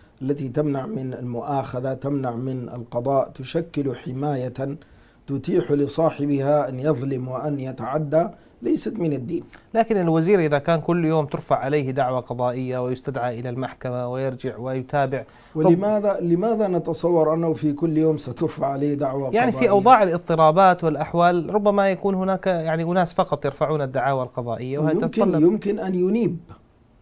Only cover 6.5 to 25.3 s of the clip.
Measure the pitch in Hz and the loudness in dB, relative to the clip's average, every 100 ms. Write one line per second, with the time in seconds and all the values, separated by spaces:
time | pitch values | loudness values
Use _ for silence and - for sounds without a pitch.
6.5 | 147 131 127 147 131 135 131 127 127 151 | 2 0 -2 -2 0 -2 -4 -6 -6 -4
7.5 | 139 131 127 123 151 147 156 208 - - | -4 -6 -8 -4 -4 0 2 0 -6 -20
8.5 | - - 311 214 - 165 135 120 - - | -8 -2 -2 -2 -4 -2 -4 -4 -6 -8
9.5 | - _ 226 226 208 165 160 165 202 156 | -20 _ 0 2 2 2 2 4 4 4
10.5 | 143 170 165 - 175 160 160 143 - - | 0 2 0 2 0 2 0 0 -4 -2
11.5 | 127 131 151 135 135 127 127 - 123 123 | 0 0 0 0 -2 0 -2 -4 -2 -2
12.5 | 123 127 127 123 127 143 127 123 117 123 | -2 -4 -4 -4 -6 -6 -6 -4 -6 -8
13.5 | 123 123 - 127 123 123 131 135 120 131 | -6 -8 -8 -8 -6 -4 -4 -4 -4 -8
14.5 | 107 127 131 127 147 135 131 - - - | -6 -6 -6 -2 0 0 -2 -8 -18 -8
15.5 | 156 180 175 208 214 202 190 175 170 220 | 2 4 4 4 0 0 0 0 0 2
16.5 | 220 202 175 175 160 170 170 156 160 165 | 0 0 0 -2 -2 2 4 4 2 0
17.5 | 156 151 143 165 156 160 151 - 120 160 | 0 -2 0 0 2 2 2 -4 -4 -4
18.5 | - 135 139 147 143 143 139 135 139 - | -2 -4 0 0 0 -2 -2 0 2 2
19.5 | - 240 202 214 247 190 170 - 160 156 | 2 4 6 8 8 6 0 0 4 6
20.5 | 165 190 180 165 147 156 170 175 175 151 | 8 6 6 0 -2 -2 2 4 4 0
21.5 | 202 202 202 196 185 202 185 190 185 190 | 0 2 4 2 2 0 0 0 -2 0
22.5 | 170 160 160 165 185 170 - 180 - 139 | -2 0 -2 0 0 0 0 -2 -2 -2
23.5 | - 143 156 135 127 127 135 123 - 120 | -2 -2 -2 -2 -2 0 0 -2 -6 -6
24.5 | 110 127 139 151 175 247 220 196 | -6 -4 -2 0 0 0 2 2